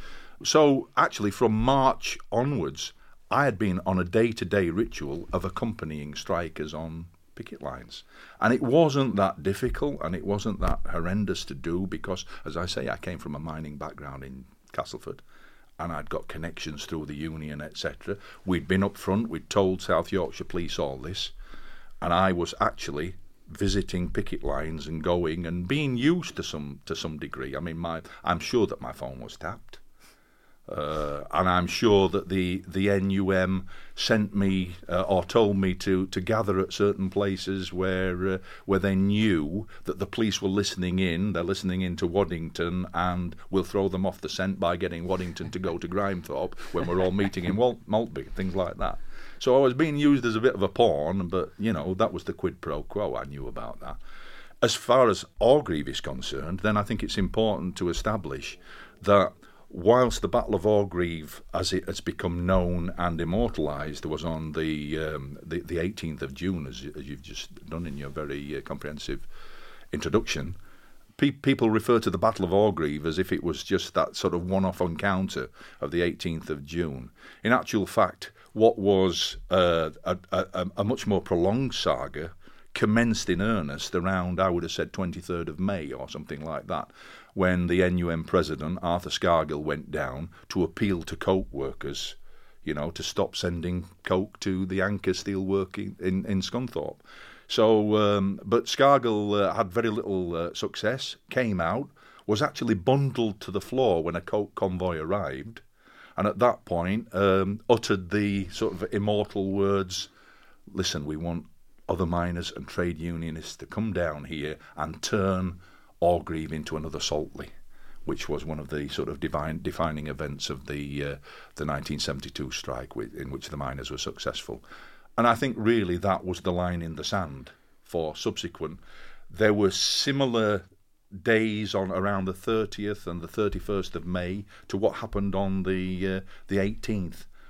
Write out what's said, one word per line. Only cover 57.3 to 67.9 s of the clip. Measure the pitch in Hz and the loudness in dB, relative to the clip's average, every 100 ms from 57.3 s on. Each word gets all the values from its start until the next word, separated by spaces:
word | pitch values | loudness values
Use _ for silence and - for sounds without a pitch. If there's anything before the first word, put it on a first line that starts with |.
| 110 110 82 90 - | 2 2 0 -4 -2
to | 87 | -2
establish | 82 110 107 76 67 - - - - - - | 0 -2 -2 -4 -8 -10 -14 -18 -20 -20 -2
that | 101 101 92 - - - - | 6 8 6 0 -20 -20 -14
whilst | 87 92 123 123 - | 2 6 8 6 2
the | 92 | 0
Battle | 120 113 | 0 2
of | 101 104 | 2 4
Orgreave, | 104 98 87 87 82 76 - - | 4 4 0 0 -2 -10 -14 -6
as | 85 90 | -2 0
it | 92 92 | 0 -2
has | - | -6
become | 87 - 90 87 | -6 -2 -2 0
known | 90 92 87 87 87 - | 4 4 4 0 -2 -2
and | 87 82 | -2 0
immortalised, | 82 101 117 85 76 71 76 71 | 0 2 0 0 -2 -2 -6 -6
was | 78 76 | -4 -4
on | 82 78 80 | -4 -4 -4
the, | 78 80 76 73 78 | -2 -2 -2 -4 -4
um, | 78 76 69 71 | -4 -6 -8 -12
the, | 78 85 | -8 -6
the | 76 85 | -4 -2
eighteenth | 90 - 82 71 | -2 -4 -6 -6
of | 67 | -8
June, | 67 90 87 67 | -4 -4 -4 -6
as, | 62 71 | -10 -12
as | 76 69 | -12 -10
you've | 69 | -12
just | 64 64 - - - | -12 -12 -12 -14 -10
done | 82 | -8
in | 82 | -6